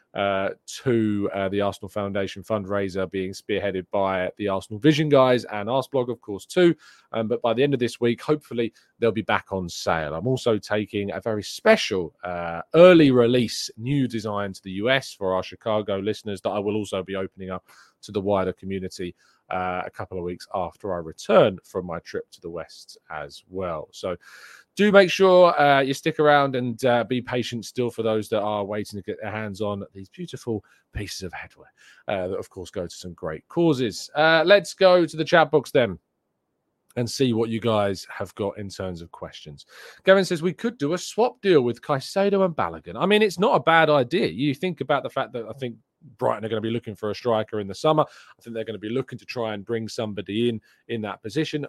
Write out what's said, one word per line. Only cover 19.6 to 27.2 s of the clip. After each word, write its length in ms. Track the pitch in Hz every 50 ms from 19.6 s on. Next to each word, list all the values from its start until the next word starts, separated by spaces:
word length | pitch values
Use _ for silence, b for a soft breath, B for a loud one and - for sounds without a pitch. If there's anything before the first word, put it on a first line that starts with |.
| 92 92 90 90 90
a 60 | -
couple 280 | - - 101 - 95 90
of 60 | 85
weeks 220 | 87 90 - - - -
after 380 | 98 87 82 - _ - 98 90
I 40 | 87
return 600 | 80 80 - - - - 220 190 139 107 92 85 _
from 220 | _ - 95 90
my 120 | 87 82 82
trip 280 | - - - - - _
to 80 | - -
the 100 | - 85
West 480 | 85 82 78 - - - - - - - _ -
as 320 | 82 76 73 73 - - _ 92
well. 400 | 92 95 92 87 82 76 - -
So 240 | - - - 92 90 - B B B B B B B B B B -
do 160 | - 202 214
make 180 | 190 196 190 170
sure, 500 | - - 190 185 180 180 180 170 - 147
uh, 200 | 147 143 139 139
you 120 | 139 135
stick 280 | 139 - - 165 151 -
around 340 | 151 151 147 143 139 139 131
and, 280 | 127 123 123 113 - 131
uh, 200 | 123 120 120 110
be 160 | 98 127 123